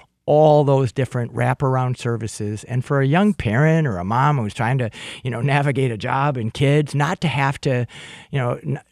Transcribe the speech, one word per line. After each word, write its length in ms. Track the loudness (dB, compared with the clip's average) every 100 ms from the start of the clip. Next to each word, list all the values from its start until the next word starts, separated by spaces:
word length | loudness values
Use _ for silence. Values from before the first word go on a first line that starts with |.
| _ _ 2
all 380 | 6 6 6
those 280 | 4 2 2
different 420 | -2 -4 -2 -4
wraparound 640 | -2 0 0 0 0 -2 -2
services. 680 | -4 -4 -6 -6 -6 -6 -6
And 200 | -4 0
for 160 | 0
a 60 | 2
young 260 | 4 2
parent 540 | 0 0 2 4 4 2
or 100 | -2
a 60 |
mom 340 | -2 0 2 2
who's 160 | -2
trying 240 | -2 -2 0
to, 140 | -2 -8 -16 -10
you 80 | -6
know, 100 | -2
navigate 480 | 0 0 0 0 0
a 80 | -2
job 400 | -2 0 0 -2
and 160 | -4
kids, 400 | 0 2 2 2
not 260 | -2 -2 -2
to 60 | -2
have 320 | 0 -2 -2
to, 260 | -2 -2 -4 -10 -20 -20 -6
you 80 | -4
know, 220 | -2 -4
n-, 180 | -6 -8 -8